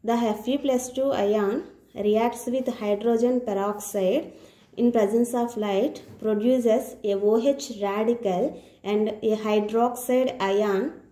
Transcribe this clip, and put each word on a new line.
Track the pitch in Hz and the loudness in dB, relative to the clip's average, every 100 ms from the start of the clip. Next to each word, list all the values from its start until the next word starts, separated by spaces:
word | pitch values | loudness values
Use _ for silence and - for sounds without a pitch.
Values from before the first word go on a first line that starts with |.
the | 220 | 0
F | 233 233 208 - | 0 0 -2 -2
E | 277 | -2
plus | 277 247 - | 0 -2 -2
two | 262 269 | -2 0
ion | - 202 214 196 254 381 - _ | 0 0 2 0 -2 -8 -20 _
reacts | - 208 214 240 247 - | -4 0 2 2 -2 -4
with | 262 254 240 | -2 -4 -4
hydrogen | 208 208 233 226 240 254 | -2 0 2 2 2 0
peroxide | 240 196 202 208 - 208 185 262 330 - - _ _ - | 0 -2 -2 -4 -6 0 2 0 -2 -16 -20 _ _ 0
in | 240 | 2
presence | 240 202 226 240 | 4 2 2 0
of | 247 240 214 | 0 -2 -4
light, | 208 196 269 - - - | -2 0 0 -4 -16 -6
produces | 220 208 233 254 233 220 - - | -2 2 2 4 4 2 0 -6
a | 208 | -2
O | 196 208 226 | 2 4 4
H | 269 277 - 208 | 2 0 -6 -6
radical | 202 202 220 240 202 180 269 - - _ | -4 0 0 0 0 0 0 -4 -20 _
and | 190 208 214 220 | -2 0 0 0
a | 226 214 | -2 0
hydroxide | 214 208 208 226 240 240 - 254 262 - | 0 0 0 0 0 0 0 0 0 -2
ion | 196 196 208 190 262 - - | 0 2 2 0 -2 -8 -20